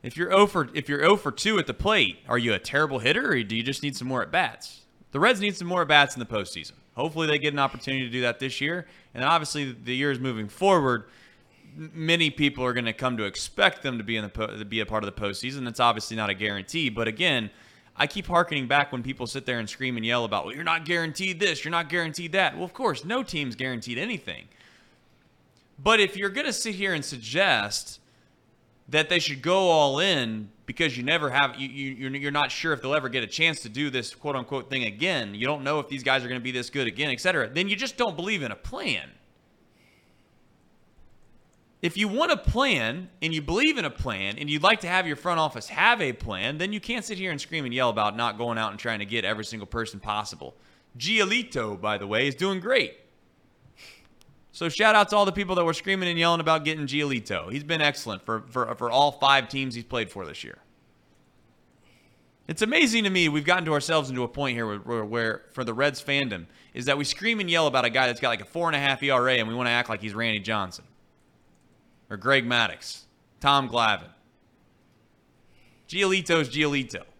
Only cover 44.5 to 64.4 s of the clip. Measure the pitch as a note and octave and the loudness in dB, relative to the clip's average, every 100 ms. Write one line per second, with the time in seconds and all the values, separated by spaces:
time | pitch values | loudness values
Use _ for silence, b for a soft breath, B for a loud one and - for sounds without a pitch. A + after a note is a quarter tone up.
44.5 | D3 F3+ A3 F3 F#3 F3 C#3+ F3+ E3 D#3 | 2 2 2 0 0 0 -4 -2 2 0
45.5 | A#2+ - A2 G3+ A#3+ D3 A#2 A2+ F#2+ A2 | -2 -8 2 4 4 0 -4 -6 -4 -4
46.5 | D3+ F#3+ G#3 - A#3+ - G3 F#3+ D3 - | -2 -4 -6 -6 -6 -6 -8 -6 -6 -6
47.5 | D#3+ C3 B2 B2+ A2 G#2 A2 A#2+ G#2 A#2 | -6 -4 0 0 2 -2 0 -4 -2 -4
48.5 | A2+ A2 G2+ A#2+ G#2+ G2+ A2+ F#2+ G#2+ G#2+ | -2 -4 -4 -6 -4 -4 -2 -2 -4 -6
49.5 | A2 G2+ A#2 A2+ G2+ G#2+ G#2 G2+ - C2 | -10 -8 -6 -6 -8 -4 -4 -4 -10 -16
50.5 | - b b b B2 C#3 A3 G3 A#3 A#3+ | -18 b b b -8 0 2 4 2 -2
51.5 | C3 A2 G2 G#2 G2+ G2 G#2+ C#3 C3 F#3+ | -4 -4 -2 -2 -2 0 0 0 0 -2
52.5 | F#3+ F#3+ C4 A#2+ - _ _ _ _ _ | -2 0 2 0 -6 _ _ _ _ _
53.5 | _ - _ B B _ _ - _ _ | _ -20 _ B B _ _ -20 _ _
54.5 | - E3+ - G#3+ G#3+ G3+ G#3 G3+ F#3 F#3+ | -6 -4 4 6 8 6 4 4 0 0
55.5 | F#3 E3 D#3+ G3 F#3+ F3+ E3+ E3+ E3+ D#3+ | 2 2 0 -2 0 0 2 2 2 2
56.5 | D#3+ D3 D#3 C#3+ D3 C#3+ B2+ G#2 B2+ E2+ | 2 2 -4 -2 -2 0 -2 -2 -6 -4
57.5 | B2+ D3 E3 D3 C#3 A#2 F#2+ - A2 A#2+ | -10 -4 0 0 0 -8 -8 -4 -6 -4
58.5 | B2 A#2 A#2 A#2+ B2 C#3+ - C#3 C#3 A#2 | -4 -2 -2 0 4 4 4 4 4 2
59.5 | C#3 C3 A#2+ A2+ B2 G#2+ G2 E2 C#2+ - | -6 -6 -8 -6 -4 -4 -8 -12 -12 -14
60.5 | - _ _ _ _ _ _ _ _ _ | -16 _ _ _ _ _ _ _ _ _
61.5 | _ _ _ b b b b b _ - | _ _ _ b b b b b _ -10
62.5 | D#3+ A3 D#4 C#4 A3+ G#3 F#3 E3 D3 D3 | -2 2 4 4 4 4 4 4 2 2
63.5 | F3+ D#3+ D3 C#3+ D#3+ C3+ B2+ A#2+ C#3 | 2 2 0 2 2 2 -2 -4 -2